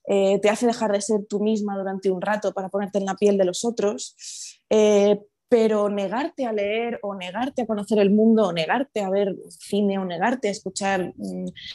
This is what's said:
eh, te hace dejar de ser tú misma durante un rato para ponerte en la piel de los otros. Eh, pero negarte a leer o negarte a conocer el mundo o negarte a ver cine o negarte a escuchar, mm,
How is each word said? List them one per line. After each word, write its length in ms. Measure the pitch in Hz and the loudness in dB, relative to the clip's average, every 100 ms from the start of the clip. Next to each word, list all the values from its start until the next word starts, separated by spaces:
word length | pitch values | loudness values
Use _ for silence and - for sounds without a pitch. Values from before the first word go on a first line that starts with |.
| - | -2
eh, 320 | 202 190 196 | 2 4 4
te 100 | 202 | 2
hace 160 | 220 240 | 2 0
dejar 260 | 226 220 | 0 -2
de 80 | 202 | -2
ser 200 | 202 214 202 | 0 -2 -2
tú 120 | 202 | -2
misma 360 | 214 220 208 196 | 0 0 -2 -6
durante 340 | 190 196 196 | -6 -4 -2
un 100 | 180 | -2
rato 320 | 196 208 196 | -2 -2 -4
para 160 | 190 190 | -6 -6
ponerte 280 | 202 196 196 | -4 -2 -4
en 60 | 196 | -4
la 80 | |
piel 220 | 185 208 196 | 0 2 4
de 60 | |
los 200 | 185 180 | 2 0
otros. 520 | 233 233 202 247 - _ - - - - _ | -4 -2 -2 -4 -12 _ -18 -16 -16 -20 _
Eh, 500 | 214 214 208 202 202 - _ _ | 4 6 6 4 2 -2 _ _
pero 420 | 233 220 214 208 | 4 4 2 0
negarte 560 | 202 196 226 302 - 254 | -2 -4 -4 -6 -6 -4
a 60 | |
leer 460 | 208 202 220 233 233 | -2 -2 -2 -4 -6
o 120 | 202 | -8
negarte 460 | 196 180 190 262 - | -8 -8 -6 -4 -4
a 40 | 226 | -4
conocer 320 | 208 202 214 | -4 0 2
el 100 | 202 | 4
mundo 380 | 208 226 220 196 | 6 6 6 4
o 40 | |
negarte 480 | 170 160 226 269 220 | 0 0 0 -2 -4
a 80 | 190 | -2
ver 260 | 196 202 185 - | 0 0 -4 -12
cine 480 | - - 202 202 196 | -20 -4 0 2 0
o 60 | 185 | -4
negarte 420 | 165 208 254 208 | -2 0 0 -4
a 20 | |
escuchar, 640 | 190 190 - 196 190 180 | -6 -8 -4 -2 -2 -4
mm, 300 | - 196 185 185 - - | -8 -10 -8 -10 -12 -18